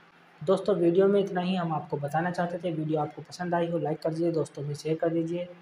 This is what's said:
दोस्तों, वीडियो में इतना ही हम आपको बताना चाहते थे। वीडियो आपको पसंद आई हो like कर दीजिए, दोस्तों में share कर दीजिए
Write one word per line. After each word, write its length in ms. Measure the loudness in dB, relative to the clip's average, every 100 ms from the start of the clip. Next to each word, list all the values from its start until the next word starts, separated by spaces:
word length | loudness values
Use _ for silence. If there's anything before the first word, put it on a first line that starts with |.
| -20 -20 -20 -6
दोस्तों, 340 | 0 2 2 4
वीडियो 300 | 4 6 6
में 120 | 4
इतना 200 | 2 0
ही 140 | 0
हम 180 | 0 0
आपको 220 | -2 -4 -6
बताना 340 | -2 0 0
चाहते 280 | -2 -2 -2
थे। 120 | -4
वीडियो 280 | -4 -2 0
आपको 220 | -2 -6
पसंद 320 | -14 -8 -2
आई 120 | 0 0
हो 100 | 0
like 200 | -2 -2
कर 100 | -2
दीजिए, 200 | 0 0
दोस्तों 300 | 0 -2 -6
में 120 | -8
share 220 | -4 -2 0
कर 120 | 0
दीजिए 380 | 0 -2 -4 -6 -12